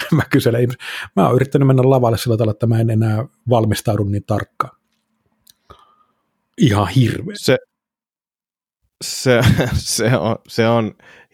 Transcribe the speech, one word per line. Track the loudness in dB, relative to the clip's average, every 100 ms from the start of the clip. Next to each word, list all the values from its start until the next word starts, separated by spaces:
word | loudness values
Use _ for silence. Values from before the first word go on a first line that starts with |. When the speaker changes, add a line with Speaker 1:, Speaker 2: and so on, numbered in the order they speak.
| -2
Speaker 1:
mä | -2 0
kyselen | 0 0 0
ihmisiä. | -2 -4 -14 -14 -8 0
Mä | 2
oon |
yrittänyt | 2 0 2 2
mennä | 4
lavalle | 4 2 2 0
sillä | -2 -2
tavalla, | -2
että | -2 -2
mä | 0
en | 0
enää | 0 0 -2 -6 _ -2
valmistaudu | 0 2 -2 -2 -2
niin | -2 -4
tarkkaan. | -4 -6 -6 -8 -10 _ _ _ _ _ _ _ _ _ _ -20 _ _ _ _ _ _ _ 0
Ihan | 2 2 0
hirveä. | 2 0 -2 -8
Speaker 2:
Se, | -8 -2 -2 -2 _ _ _ _ _ _ _ _ _ _ _ _ -16
se, | -12 -6 0 2 4 2
<laughs> | 0 -4 -4 -2
se | 0 0
on, | -2 -4 -8
se | -2 2
on | 2 -2 -8 -20 -20 _